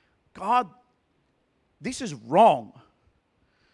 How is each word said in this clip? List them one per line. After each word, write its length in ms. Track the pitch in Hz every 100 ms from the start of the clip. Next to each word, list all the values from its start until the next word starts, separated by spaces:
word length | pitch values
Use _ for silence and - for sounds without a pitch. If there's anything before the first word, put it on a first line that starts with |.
| _ _ _
"God, 360 | - 190 247 180 - _ _ _ _ _ _ _ _ _ _
this 220 | 196 262
is 120 | 226
wrong 600 | 135 113 170 220 135 104 127 _ _ _ _ _ _ _ _ _